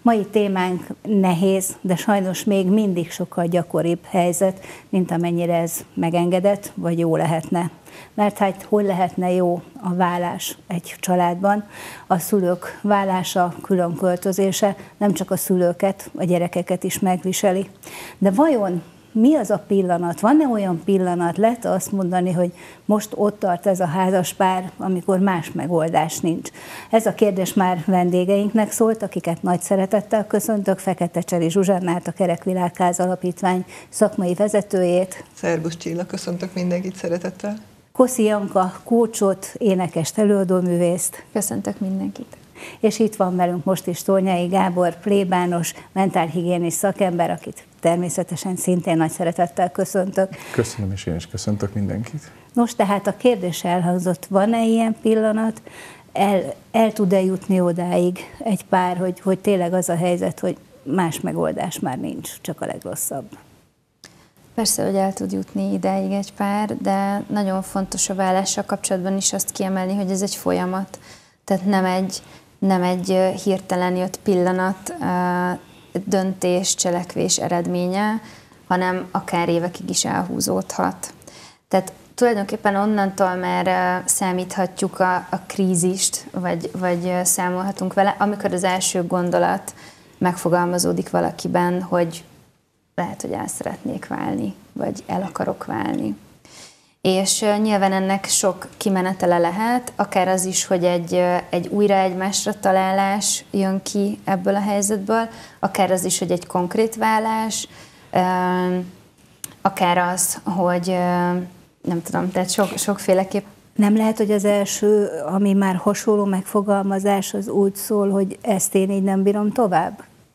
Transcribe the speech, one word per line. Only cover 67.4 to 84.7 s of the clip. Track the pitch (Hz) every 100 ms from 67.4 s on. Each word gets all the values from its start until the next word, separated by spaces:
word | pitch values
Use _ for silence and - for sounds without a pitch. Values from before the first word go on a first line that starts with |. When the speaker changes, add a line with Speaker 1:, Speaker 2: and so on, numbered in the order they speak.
| 196 190
Speaker 3:
fontos | 190 196 190 190 -
a | 190
vállással | 190 185 196 -
kapcsolatban | 190 202 - 190 185 196
is | 190
azt | 196 -
kiemelni, | - 190 190 185 202
hogy | 190
ez | 190
egy | 196 -
folyamat. | 180 180 180 185 190 - - - _ _
Tehát | - 190 190
nem | 196 185
egy, | 185 190 - - - _ _
nem | 190 185
egy, | 180 180 185
ö, | 185 190 185
hirtelen | 202 190 - 180 180 180
jött | 185 -
pillanat, | - 180 180 185 185 196 - 339
ö, | 180 180 180 180 180 180 - - - 175 196
döntés, | 196 190 190 180 180 190 -
cselekvés | 180 175 175 - 180 -
eredménye, | - 175 175 175 180 190 214 220 - - - - -
hanem | 180 180 185 180
akár | 196 - 175 170
évekig | 170 175 175 180
is | - -
elhúzódhat. | 190 180 - 208 190 190 - 180 185 - - - - - _ _
Tehát | 190 185 - - -
tulajdonképpen | 240 214 196 214 208 196
onnantól | 208 214 196 190 190 180
már, | 180 180 180
ö, | 185 180 185 180
számíthatjuk | - 190 180 185 196 180